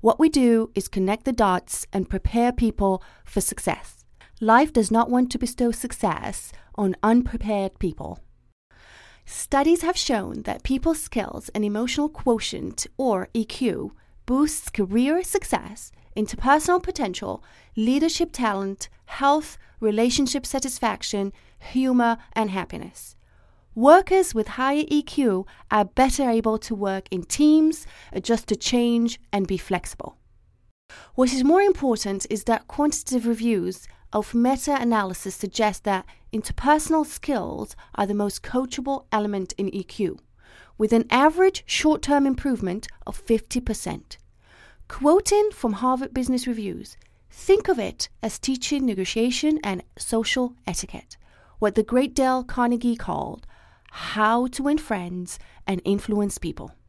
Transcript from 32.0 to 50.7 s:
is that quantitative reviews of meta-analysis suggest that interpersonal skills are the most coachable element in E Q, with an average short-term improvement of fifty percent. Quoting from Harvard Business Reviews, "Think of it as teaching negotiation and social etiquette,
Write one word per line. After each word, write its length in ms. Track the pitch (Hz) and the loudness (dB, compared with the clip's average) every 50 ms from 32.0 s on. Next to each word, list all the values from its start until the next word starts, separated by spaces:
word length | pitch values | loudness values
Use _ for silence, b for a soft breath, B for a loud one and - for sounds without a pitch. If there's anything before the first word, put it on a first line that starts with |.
| - 208 196 196 - - | -2 -4 -4 -6 -4 -4
is 160 | 208 208 - | -6 -4 0
that 240 | - 233 220 - _ | 0 0 0 -2 _
quantitative 580 | - - 294 302 294 - - - 262 247 220 | -2 0 0 0 0 -2 -6 -2 -2 0 0
reviews 580 | 233 233 220 226 233 226 190 175 180 185 - - b b b b b - | 0 -2 0 0 0 0 0 -2 -4 -6 -8 -14 b b b b b -4
of 200 | 214 208 - - | -4 -4 0 0
meta-analysis 1000 | 233 233 254 262 254 - 294 285 269 247 240 233 214 202 185 185 - - 196 180 | 2 2 2 2 0 0 -2 -2 0 2 2 2 2 0 -2 -6 -8 -8 -8 -8
suggest 480 | - - 196 - - 220 208 196 - _ | -6 -8 -8 -2 0 0 0 0 -2 _
that 220 | 208 196 185 190 b b b b b | -2 -2 -2 -4 b b b b b
interpersonal 760 | - 220 214 - - - - 269 302 311 311 - 320 320 302 | -8 -8 -6 -6 -8 -2 4 4 4 4 4 2 0 0 0
skills 720 | 302 - - - - 285 220 175 - - - 214 - - b b b b | -2 -6 -10 -4 -4 -2 -2 -2 -6 -6 -8 -10 -10 -12 b b b b
are 120 | - 202 | -4 -2
the 60 | 196 208 | 0 0
most 300 | 208 208 202 - - - | 0 -2 -2 -4 -6 -10
coachable 640 | - - 247 262 254 - - 247 277 277 269 - _ | -4 -2 -2 -2 -2 -6 -8 -4 -4 -4 -4 -4 _
element 400 | - 214 208 208 208 196 185 - - | -2 -2 -2 -2 -4 -4 -6 -6 -6
in 100 | - 202 190 - | -6 -6 -4 -4
E 80 | 196 185 | -6 -10
Q, 360 | - - - 208 165 - - _ _ _ b b b b b b b b | -10 -6 -4 -4 -4 -4 -6 _ _ _ b b b b b b b b
with 160 | b 214 220 233 | b 2 4 4
an 100 | 226 226 233 | 4 4 4
average 560 | - 247 277 311 311 349 370 381 381 - - | 2 6 6 4 6 6 4 4 4 0 -8
short-term 600 | - - - - 311 311 302 - - 285 285 277 | -4 -4 0 2 2 2 2 2 2 2 4 4
improvement 600 | 269 262 254 - 285 254 214 214 185 175 214 - - - - - | 2 0 -2 -2 -2 -2 -2 -2 -4 -4 -6 -8 -12 -18 -14 -12
of 120 | - - | -12 -12
fifty 420 | - - - 233 220 - _ - 247 | -12 0 0 0 0 0 _ -6 -4
percent. 580 | 247 - 220 - - - 175 - - _ - - - _ b b b b b b b b b b b | -2 -2 -6 -4 -6 -8 -8 -10 -12 _ -20 -20 -20 _ b b b b b b b b b b b
Quoting 600 | _ - - 262 294 330 392 415 - 403 415 415 427 | _ -10 0 4 6 6 6 4 4 4 4 4 2
from 220 | 403 - - 233 208 | 0 -2 -2 -2 -2
Harvard 400 | 190 233 254 262 254 269 - - | 0 0 0 0 0 -2 -6 -4
Business 340 | 254 254 254 254 247 247 | -4 -2 0 0 -2 -2
Reviews, 480 | 254 240 220 208 196 175 - 208 - - - - _ _ _ _ _ | -4 -4 -4 -4 -6 -8 -10 -12 -16 -20 -20 -20 _ _ _ _ _
"Think 380 | - - - - 381 427 - | -20 -14 2 4 4 4 4
of 100 | - 359 | 0 0
it 300 | 247 202 185 233 _ - - - - - | 0 -2 -6 -6 _ -10 -10 -10 -8 -8
as 160 | 220 - - | -8 -8 -6
teaching 460 | - - 262 254 - - 294 285 262 | -4 -4 -4 -4 -4 -4 -2 0 0
negotiation 760 | 247 208 185 185 - - 226 226 254 247 - - 302 311 302 - | -2 -2 -2 -4 -4 0 0 0 0 0 0 0 0 0 0 -2
and 180 | 208 190 180 - _ _ | -4 -6 -6 -10 _ _
social 580 | - - - - 226 226 - - 254 254 247 247 _ _ | -12 -6 -2 -2 -2 0 0 -2 -2 -2 -4 -6 _ _
etiquette, 520 | - | -8